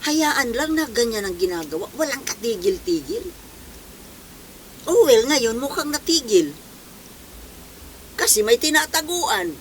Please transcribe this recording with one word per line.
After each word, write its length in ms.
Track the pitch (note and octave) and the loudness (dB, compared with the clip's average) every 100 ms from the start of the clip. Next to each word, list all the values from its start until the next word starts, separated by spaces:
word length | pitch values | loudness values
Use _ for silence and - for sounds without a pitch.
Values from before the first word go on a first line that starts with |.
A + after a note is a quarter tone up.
| - | 0
Hayaan 480 | D4+ D4+ C#4+ A#3+ | 2 2 2 0
lang 240 | A#3 D#4 D#4 | -2 0 0
na 80 | D4+ | 0
ganyan 400 | A3+ A#3 A3 G3+ | 0 0 0 -4
ang 80 | |
ginagawa. 560 | F3 F#3 F3+ G#3+ A3 G3 B3 | -2 -2 -2 -6 -6 -8 -4
Walang 240 | D4+ C4 | -4 -2
katigil-tigil. 1040 | - - A3 G#3 F3+ F#3+ - E3 C#3 - F#4 - - - - - - - - - - - - - - - - | -6 -6 -4 0 0 0 -2 -2 -2 -8 -8 -14 -20 -20 -20 -20 -20 -20 -20 -20 -20 -20 -20 -20 -20 -14 0
Oh 240 | F#4 F#4+ | 4 8
well, 160 | A#3 B3+ | 8 6
ngayon 320 | D4 A#3 A3+ | 2 2 0
mukhang 320 | C4+ D#4 D4+ | -4 -4 -4
natigil. 640 | D4 - E4 B3 C#4 D4+ D3 - - - - - - - - - - - - - - - | -4 0 0 4 4 4 -4 -18 -20 -20 -20 -20 -20 -20 -20 -18 -20 -20 -18 -20 -20 -18
Kasi 320 | - A#4 G#3+ G#3+ | -4 2 2 4
may 160 | A#3+ | 4
tinataguan. 960 | D#4 D4+ D#4 D#4+ D4+ F4 C#4+ G#3+ F3 D3 | 4 2 2 0 -2 -2 0 0 -2 -6